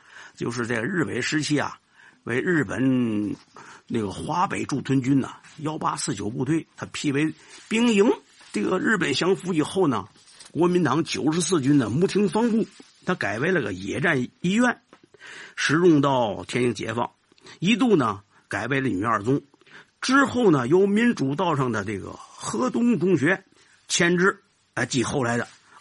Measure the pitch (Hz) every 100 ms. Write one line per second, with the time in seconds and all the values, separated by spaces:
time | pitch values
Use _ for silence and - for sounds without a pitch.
0 | - - - - 123 120 113 120 117 190
1 | 104 104 127 156 143 143 110 - _ _
2 | - _ - 120 180 165 107 95 131 127
3 | 120 104 104 95 _ - - - - 117
4 | 101 95 107 160 185 95 - 139 - 135
5 | 127 139 - - - - 151 156 160 156
6 | - 104 101 131 127 160 - - 104 -
7 | 151 135 156 151 - - - 220 240 208
8 | 214 440 - _ - 214 202 185 - 214
9 | 151 135 170 190 175 170 143 190 170 113
10 | 98 _ _ - - - 175 180 151 139
11 | 160 - 120 160 - 175 131 147 110 123
12 | 190 190 208 214 240 220 - - - _
13 | - 185 101 107 156 185 107 92 98 98
14 | 175 143 123 _ 170 208 247 - _ -
15 | _ _ - - - - - 151 180 151
16 | 143 131 113 92 90 123 123 110 110 110
17 | 113 _ _ _ - - 170 240 254 190
18 | 117 98 - _ - 101 117 135 131 92
19 | 110 110 101 139 - _ _ - - _
20 | - 269 254 247 220 147 120 175 196 202
21 | 240 - 135 143 180 143 175 110 101 101
22 | 87 87 - - - 214 247 233 240 208
23 | 180 175 135 185 - _ _ _ - -
24 | 175 175 190 - _ _ _ - 123 131
25 | 104 143 120 120 113 - _ -